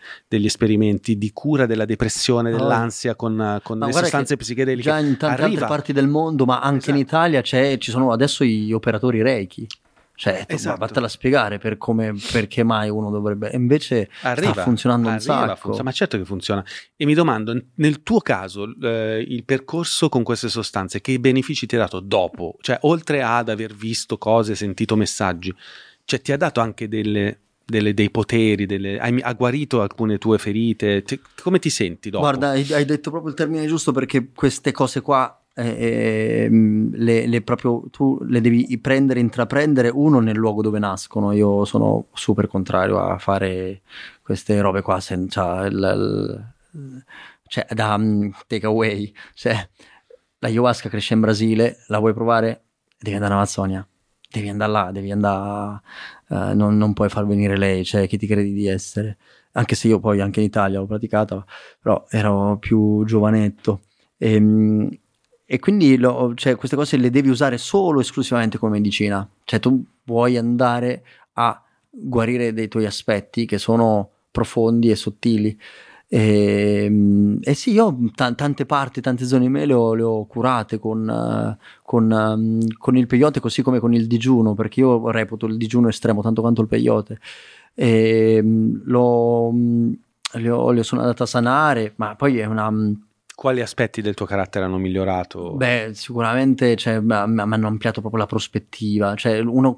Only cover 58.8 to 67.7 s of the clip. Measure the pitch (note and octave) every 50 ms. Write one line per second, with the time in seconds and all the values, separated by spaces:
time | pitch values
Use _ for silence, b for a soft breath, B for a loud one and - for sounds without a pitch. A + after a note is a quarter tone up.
58.8 | - - - G#2 G#2+ G#2+ G2+ b b b b b b b - - A2+ - - -
59.8 | - A2+ A2 F#2+ G2 A2 G#2 G2+ G2 G2+ F#2+ A2 G#2+ G2+ - A2 G2+ G2 G2 G2
60.8 | G2 G2+ A2 G#2 A2 G#2+ - G#2 G#2+ G#2 - F#2+ G#2 B B B B B B B
61.8 | _ A2 G2+ - - _ - A2 G#2 G#2+ G2+ G2 G2 G#2 G#2 G#2 - - A2+ A2
62.8 | G#2 G#2+ G#2+ G#2+ G#2+ G#2+ A2+ G#2+ G#2 G#2+ G#2+ A2 G#2+ G#2 G2+ - - - G2+ F#2+
63.8 | - _ _ _ _ _ _ _ - A2+ A2 G#2+ G#2+ G#2+ G#2+ A2 G#2+ G#2+ G#2+ G#2+
64.8 | G#2+ - - - _ _ _ _ _ _ _ _ _ - C3+ B2 - G3 G#3 G#3
65.8 | E3+ C#3 C3 B2 B2 B2 B2 B2 B2+ A#2+ A#2+ A2+ - C3+ B2 - - B2+ - C#3
66.8 | D3 C#3+ - C3 B2 B2 A#2+ C#3 C#3 C3+ B2+ A#2 D3 C3+ B2 A#2 - -